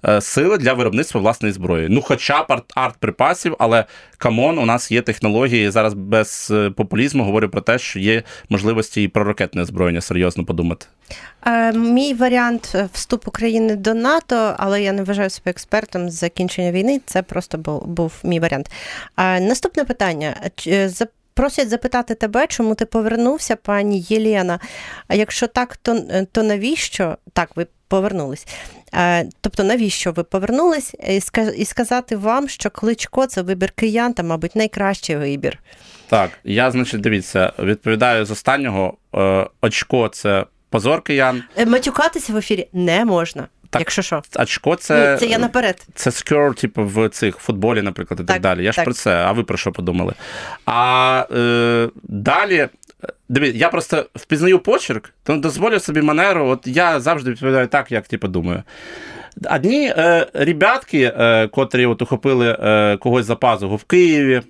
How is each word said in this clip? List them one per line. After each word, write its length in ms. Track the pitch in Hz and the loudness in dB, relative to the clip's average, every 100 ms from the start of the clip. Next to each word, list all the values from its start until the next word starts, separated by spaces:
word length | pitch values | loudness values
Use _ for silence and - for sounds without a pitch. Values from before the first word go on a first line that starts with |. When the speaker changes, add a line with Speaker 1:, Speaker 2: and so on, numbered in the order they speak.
| - | 2
Speaker 1:
е, 160 | 104 | 2
сили 360 | - - 170 208 | 2 0 2 2
для 160 | 127 | 2
виробництва 480 | 127 120 107 160 117 | 2 2 0 -2 0
власної 320 | 101 117 107 | 0 0 -2
зброї. 340 | 92 87 85 80 | -4 -2 0 2
Ну, 120 | 117 | 0
хоча 420 | - 131 - 147 | 2 -2 0 0
б 20 | - | 0
арт-, 240 | - - - | -2 -2 -4
арт-припасів, 800 | 127 - - - 135 180 175 156 | -4 -4 -10 0 0 2 -4 0
але, 260 | 117 117 104 - - _ | 4 4 2 -10 -20 _
камон, 400 | 123 113 139 165 | -2 2 2 2
у 80 | 117 | 0
нас 260 | 120 - | 0 0
є 100 | 117 | 0
технології, 600 | 120 107 107 107 131 117 | 0 -2 0 2 2 2
я 80 | 104 | 2
зараз 220 | 104 107 | 2 0
без, 540 | 101 98 110 107 - - | -2 0 0 0 -6 -2
е, 180 | 107 104 | 0 0
популізму 540 | 95 104 98 139 139 | -2 -2 0 0 2
говорю 260 | 101 104 107 | 2 2 0
про 120 | 101 | -2
те, 180 | 98 123 | 0 -2
що 200 | - 95 | -2 -2
є 240 | 98 113 - - - | 0 0 -2 -18 -4
можливості 540 | 101 104 113 107 - | 0 0 0 -2 -2
і 40 | 101 | 0
про 160 | 107 | 0
ракетне 380 | 101 104 95 - | 0 0 -4 -2
озброєння 400 | 87 92 90 85 | -6 0 0 0
серйозно 440 | - 90 90 87 87 | -2 0 0 -2 -4
подумати. 400 | 85 85 85 - _ _ - - - - | -2 -2 -4 -12 _ _ -20 -20 -8 -2
Speaker 2:
Е, 240 | 233 226 | 0 2
мій 400 | 226 233 247 285 | 0 2 2 0
варіант, 580 | 247 254 247 240 233 - 185 | 0 0 2 0 -4 -4 -4
е, 140 | 196 | -4
вступ 340 | - - 240 - | -6 -6 -6 -6
України 480 | - 226 226 220 208 | -4 -2 0 0 -2
до 180 | 196 | -4
нато, 600 | 226 240 320 - 240 214 - | -2 0 0 0 -2 0 -2
але 260 | 196 202 | -2 0
я 80 | 202 | 0
не 120 | 196 | -2
вважаю 260 | 190 202 196 | -2 -2 -2
себе 220 | - - | -4 -6
експертом 580 | 175 - 208 214 185 175 | -8 -2 -2 -2 -6 -6
з 40 | |
закінчення 580 | 165 170 - 180 - 180 | -4 -6 -4 -4 -2 -2
війни, 300 | 175 214 277 - | 0 0 -2 -2
це 160 | 190 | -4
просто 360 | 185 180 - 165 | -4 -8 -6 -8
бу-, 280 | 160 151 - | -6 -6 -6
був 280 | 170 165 - | -4 -4 -4
мій 160 | - 170 | -4 0
варіант. 320 | 165 139 147 - - - - - | 0 -2 -6 -14 -14 -16 -12 -2
Е, 220 | 185 185 | 0 2
наступне 440 | 190 254 370 - | 0 0 -2 -4
питання. 520 | 277 254 185 160 151 - - - | -4 -2 -2 -2 -6 -6 -10 -10
Ч-, 140 | 165 | -2
е, 160 | 196 196 | 0 0
зап-, 200 | 180 220 _ _ | -2 -6 _ _
просять 360 | - 277 277 254 | -2 -2 0 -2
запитати 460 | 240 247 247 240 220 | -2 -2 -2 -4 -4
тебе, 320 | 220 226 311 | -2 0 0
чому 280 | - 226 220 | 0 0 0
ти 100 | 220 | -2
повернувся, 680 | 226 220 226 240 311 - 214 | 0 0 0 0 0 -4 -4
пані 500 | - 202 208 202 175 | -2 0 0 -2 0
Єлена. 500 | 220 220 208 180 175 - - - - - | 0 2 2 0 -4 -8 -16 -16 -18 -2
А 80 | 202 | 0
якщо 320 | 214 - 240 | 0 -2 -2
так, 300 | - 247 - | -2 -4 -4
то, 140 | - 233 - | -2 -2 -2
е, 160 | 190 190 | -4 -2
то 120 | - | 0
навіщо? 720 | 220 208 226 311 - - 180 - - | 0 0 -2 -4 -6 -4 -4 -4 -6
Так, 160 | - 165 - | -4 -4 -4
ви 120 | 170 _ _ | -8 _ _
повернулись. 600 | 190 202 190 139 139 - - - - - - | 0 0 -4 -6 -8 -14 -16 -16 -20 -8 0
Е, 300 | 175 175 165 - | 2 2 -2 -6
тобто, 220 | 214 - | -6 -2
навіщо 480 | 196 240 214 - 185 | 0 2 0 -2 -4
ви 120 | 165 | -4
повернулись? 680 | 175 196 202 247 339 311 247 - - | -4 -4 -2 2 2 0 -4 -10 -2
І 40 | 196 | -2
ска-, 320 | - - 220 | 0 -2 -2
і 120 | - - | -2 -6
сказати 500 | - 233 247 247 214 | -4 -2 -2 -4 -4
вам, 340 | 214 247 277 | 0 -2 -2
що 200 | - 208 | -6 -8
Кличко — 560 | - 214 226 - - 262 | -2 -2 -2 -2 -2 0
це 140 | - | -2
вибір 300 | 180 185 190 | -4 -2 -2
киян, 420 | - 226 220 240 | -2 -2 0 -2
та, 100 | 240 | -2
мабуть, 320 | 170 165 170 220 | -4 -4 -4 -2
найкращий 600 | 220 - 196 196 - 151 | -2 0 -2 -2 -4 -4
вибір. 440 | 143 139 - - - - - - - | -2 -2 -4 -6 -18 -20 -20 -20 0
Speaker 1:
Так, 220 | 110 90 - | 2 2 -4
я, 280 | - 101 131 | -2 2 2
значить, 300 | 123 123 110 | 2 -2 -2
дивіться, 520 | 107 104 92 95 92 - | 0 0 0 0 0 0
відповідаю 680 | 95 107 - 110 123 117 104 | -2 0 0 2 2 2 0
з 60 | |
останнього. 640 | 107 - 139 135 98 92 - _ 98 | -2 0 0 0 0 -2 -4 _ 0
Е, 320 | 98 95 - _ | 2 2 0 _
очко — 460 | 117 107 - 131 110 | -2 -2 -2 0 0
це 320 | - 107 98 101 _ _ | 0 0 0 -2 _ _
позор 320 | 110 107 160 | -2 0 0
киян. 420 | - 143 131 127 120 - | 0 2 2 0 -6 -2
Speaker 2:
Е, 80 | 226 | 2
матюкатися 680 | 254 254 247 311 330 - | 2 2 0 0 0 -4
в 40 | 214 | -4
ефірі 300 | 196 196 - | -2 -4 -2
не 320 | 180 175 170 233 | -2 0 2 2
можна, 420 | 180 170 156 - _ - | 0 -2 -8 -14 _ -4
Speaker 1:
Так, 100 | 123 | -4
Speaker 2:
якщо 200 | 160 - | -2 -2
що. 200 | 185 160 - - | -2 -4 -6 -4
Speaker 1:
очко — 360 | 120 - - 175 | -2 0 0 -2
це 340 | - 151 143 | 2 4 4
Speaker 2:
Ні, 60 | 139 | 4
це 60 | 233 | 2
я 120 | 226 | 2
наперед. 500 | 240 247 233 180 - - | 0 0 0 -2 -10 -4
Speaker 1:
це 160 | - | -4
скер, 420 | - - 147 147 | -4 0 2 2
типу, 320 | 127 117 110 104 | 0 -4 -2 -2
в 240 | 104 110 | 0 0
цих, 280 | - 107 - | 0 -2 -2
футболі, 440 | - 104 110 110 | -4 0 0 0
наприклад, 380 | 98 92 90 87 | -2 -6 -8 -6
і 40 | |
так 120 | 90 185 | -2 0
Speaker 2:
Так, 60 | |
Speaker 1:
далі. 220 | 95 87 | 0 0
Я 80 | 95 | 0
ж 40 | 113 | 0
Speaker 2:
так. 100 | 165 | -2
Speaker 1:
про 80 | |
це, 220 | 120 - 87 | -2 0 2
а 160 | 87 | 2
ви 120 | 107 | 0
про 140 | 101 - | -2 -2
що 140 | - | -4
подумали? 420 | 87 90 90 90 - - - - - - | -4 -2 -2 -2 -6 -14 -14 -14 -8 -2
А, 600 | 117 123 131 127 127 127 120 | 0 2 2 2 2 -2 -2
е, 540 | 120 120 120 117 117 - | 2 2 2 2 0 -6
далі, 640 | - 101 107 160 208 175 131 _ _ - - - _ | -10 -4 0 2 2 2 0 _ _ -16 -16 -16 _
диві-, 280 | 127 143 113 | 0 0 2
я 120 | 165 | 0
просто 360 | - - 160 - - | 0 -2 -2 -2 -12
впізнаю 440 | - 151 175 185 | -4 2 4 4
почерк, 540 | 196 262 - 110 - _ | 4 0 0 -6 -8 _
то 140 | - 151 | -2 0
дозволю 420 | 156 139 208 214 | 0 0 0 0
собі 220 | - 151 | 0 2
манеру, 460 | 151 151 190 175 135 | 2 4 2 2 0
от 200 | 127 127 | 0 0
я 320 | 135 175 156 | 2 2 2
завжди 320 | 127 165 127 | 0 0 -2
відповідаю 360 | 117 135 131 123 | -2 0 2 2
так, 240 | 139 131 | 0 0
як, 160 | 117 - | -4 -4
типу, 200 | 107 101 | -6 -4
думаю. 360 | 90 87 90 - - - - - - - - - | -2 -2 -4 -8 -20 -18 -18 -18 -18 -18 -12 -2
Одні, 420 | 156 170 277 277 - | 0 2 2 2 2
е, 300 | 165 170 - | 4 4 2
ребятки, 800 | - 143 156 147 269 - 151 123 120 | 0 0 4 4 2 0 2 2 4
е, 280 | 117 113 110 | 4 4 4
котрі 380 | - 135 127 123 | 0 0 2 2
от 160 | 113 | 2
ухопили, 560 | 117 127 139 131 120 113 | -2 0 2 4 2 2
е, 340 | 107 107 104 101 | 4 4 4 2
когось 280 | 123 123 110 | 2 2 2
за 100 | 117 | 2
пазуху 400 | 123 107 101 107 | 2 2 -2 -4
в 80 | |
Києві 580 | - 180 175 151 139 127 127 | 2 4 6 4 4 2 0